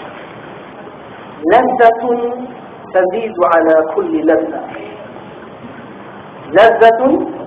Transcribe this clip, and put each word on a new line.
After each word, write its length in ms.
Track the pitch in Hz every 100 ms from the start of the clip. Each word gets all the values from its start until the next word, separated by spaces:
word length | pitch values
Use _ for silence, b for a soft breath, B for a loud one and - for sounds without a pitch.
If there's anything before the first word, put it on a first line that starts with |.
| - - - - - - - - - - - - - - 156
لذة 500 | 220 254 247 233 233 254 240 240 247 254 - - - -
تزيد 420 | 185 185 226 226 175 170 165
على 380 | 160 160 156 -
كل 160 | 180 160 156
لذة، 340 | 170 - - - - - - - - - - - - - - - - - - - - -
لذة 800 | 160 226 233 226 226 262 320 320 -